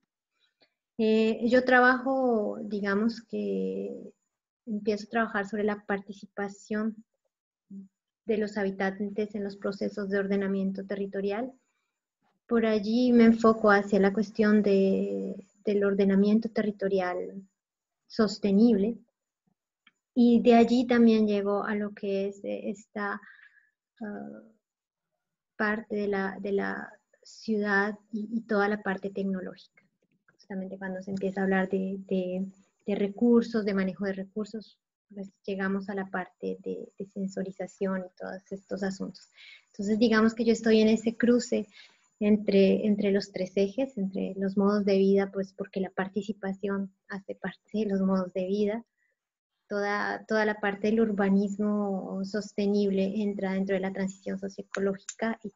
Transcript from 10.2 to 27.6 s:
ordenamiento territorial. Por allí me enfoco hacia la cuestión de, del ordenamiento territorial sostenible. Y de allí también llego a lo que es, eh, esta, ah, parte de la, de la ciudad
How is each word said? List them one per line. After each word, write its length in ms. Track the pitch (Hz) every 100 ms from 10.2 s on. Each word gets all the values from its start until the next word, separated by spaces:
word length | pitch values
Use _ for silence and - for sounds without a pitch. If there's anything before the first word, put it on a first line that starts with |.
ordenamiento 640 | 196 196 196 196 196 196 196
territorial. 680 | 202 202 196 196 202 254 - _ _ _ _ _ _ _ _ -
Por 200 | 233 220
allí 480 | 214 202 233 254
me 100 | 240
enfoco 480 | 226 226 226 226 208
hacia 280 | 202 202 202
la 100 | 196
cuestión 500 | 202 214 - 214 214
de, 720 | 202 196 190 190 202 196 196 196 - _
del 200 | - 202 202
ordenamiento 640 | 196 196 196 202 220 226
territorial 920 | - 208 202 196 196 180 180 185 196 196 _ _ _ _ _ _
sostenible. 920 | - 208 - 202 196 240 202 208 233 _ _ _ _ _ _ _ _ _ _ _ -
Y 220 | 240 233
de 140 | 240 233
allí 320 | 233 240 247
también 400 | 240 233 220 214
llego 380 | 202 202 202 -
a 100 | 208
lo 180 | 208
que 360 | 208 202 196 196
es, 120 | 202 202
eh, 240 | 202 202
esta, 500 | 202 - 214 202 214 - - - _ _ _ _ -
ah, 400 | 214 202 208 214 220 220 _ _ _ _ _ _ _ _ _ -
parte 360 | 214 214 - 208
de 120 | 202
la, 300 | 196 190 190
de 140 | 202
la 360 | 196 196 196 - - _ _
ciudad 800 | - - - 214